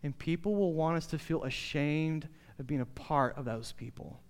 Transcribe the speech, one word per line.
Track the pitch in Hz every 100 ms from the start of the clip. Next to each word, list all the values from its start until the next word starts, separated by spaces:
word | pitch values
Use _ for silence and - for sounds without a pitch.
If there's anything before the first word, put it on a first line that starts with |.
And | 147 135
people | - 165 185
will | 202 190
want | 160 160 165
us | 160
to | 156
feel | - 165
ashamed | 131 120 - 151 147 151 160 156 156 - - -
of | 131
being | 147
a | 120
part | - - 151 123 -
of |
those | 120 113 117
people | - 117 - 147 - -